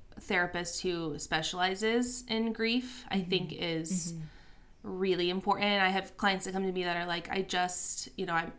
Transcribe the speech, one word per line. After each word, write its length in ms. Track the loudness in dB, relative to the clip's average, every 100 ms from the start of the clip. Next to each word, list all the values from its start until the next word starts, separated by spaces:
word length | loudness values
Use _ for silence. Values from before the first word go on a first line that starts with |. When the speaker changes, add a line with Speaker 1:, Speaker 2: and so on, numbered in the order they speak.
| -18 -12
Speaker 1:
therapist 640 | 0 2 2 0 -2 -2
who 360 | 0 0 -2 -4
specializes 1040 | -2 0 0 2 2 2 2 4 2 -2 -2
in 240 | 0 0
grief, 540 | 2 2 2 0 -8 -4
I 80 | -2
Speaker 2:
Mm-hmm. 100 | 2
Speaker 1:
think 240 | 0 0
is 600 | -4 -2 -2 0 0 0
Speaker 2:
Mm-hmm. 840 | -4 -10 -12 -20 -20 -20 -14 -10 -2
Speaker 1:
really 300 | 0 2 2
important. 520 | 0 0 2 2 4
I 80 | 4
have 260 | 2 -2 0
clients 280 | 0 2 0
that 60 |
come 140 | 0 0
to 60 |
me 120 | 0
that 140 | 0 0
are 80 | -2
like, 240 | -2 -2
"I 100 | -2
just, 680 | 0 2 2 2 0 0 -4 -4
you 80 | 0
know, 80 |
I'm, 180 | 0 0